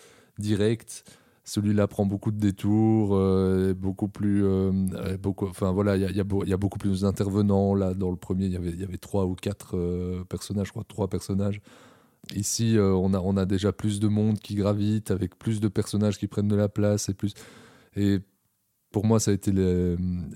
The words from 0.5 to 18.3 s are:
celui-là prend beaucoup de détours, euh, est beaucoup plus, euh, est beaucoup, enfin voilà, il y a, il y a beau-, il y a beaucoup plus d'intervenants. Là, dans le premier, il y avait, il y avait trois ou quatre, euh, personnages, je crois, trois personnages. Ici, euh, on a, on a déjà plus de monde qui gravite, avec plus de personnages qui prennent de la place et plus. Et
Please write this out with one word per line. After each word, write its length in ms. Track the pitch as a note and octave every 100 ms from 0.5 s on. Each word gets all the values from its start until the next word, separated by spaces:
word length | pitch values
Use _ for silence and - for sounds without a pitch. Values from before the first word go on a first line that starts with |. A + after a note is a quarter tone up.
| G2+ G#2 A#2 - - - - _ _
celui-là 420 | - G#2+ G#2 G#2 G2+
prend 200 | - G2
beaucoup 260 | G2+ A2+
de 80 | G#2+
détours, 720 | G#2 F#2 G2+ G#2+ A2 A2 G2+
euh, 580 | G2 F#2+ F#2+ F#2 F#2+ F#2+
est 40 |
beaucoup 340 | F#2 F#2+ F#2 G2+
plus, 360 | - G2+ G2+
euh, 280 | G2 F#2+ F#2+ F#2+ F#2+ F#2 F#2
est 120 | F#2+
beaucoup, 280 | G2 F#2+ G2
enfin 240 | F2 F#2+
voilà, 240 | F#2 G2+
il 80 | F#2+
y 40 | F#2+
a, 40 |
il 60 | F#2+
y 40 |
a 40 |
beau-, 180 | G2 G2
il 60 | F2+
y 60 |
a 20 | F#2+
beaucoup 220 | G2+ G#2+
plus 240 | G#2 F#2
d'intervenants. 720 | G2 F#2+ G2+ G2+ G2+ G2 G2 G2
Là, 180 | F#2+
dans 160 | F#2 F#2
le 60 | F2+
premier, 300 | - F#2 F#2+
il 60 |
y 40 | F2+
avait, 140 | F2
il 100 | E2+
y 40 |
avait 140 | G2 G2
trois 280 | - G2+ F#2
ou 100 | F#2
quatre, 400 | G#2 G2+ - F#2
euh, 480 | F2 F2+ F2+ F2+
personnages, 440 | F2+ G#2+ - G2+ F#2+
je 40 |
crois, 120 | A2 G2+
trois 180 | - F#2+
personnages. 540 | F2+ - G2 G2+ G2+ - - - - _ _ -
Ici, 440 | G2 G#2 - A2+ A2
euh, 160 | G2
on 180 | F#2+ F#2+
a, 80 | F#2+
on 160 | F#2 G2
a 80 |
déjà 260 | F#2 G2 G2
plus 300 | - G#2+ G2+
de 80 | G#2+
monde 300 | G#2 A2 G#2+
qui 140 | -
gravite, 560 | G#2 G2 G#2 G2+ G#2+ -
avec 280 | G2 F#2 -
plus 220 | A2+ G#2+
de 80 | G#2+
personnages 500 | G#2+ - G2+ G#2 G#2
qui 80 | G#2
prennent 220 | - G#2
de 80 | G#2
la 140 | G#2
place 400 | - G#2 G#2 -
et 40 |
plus. 200 | G2 G2+ - - - - - _
Et 240 | G2+ G2+ G2 -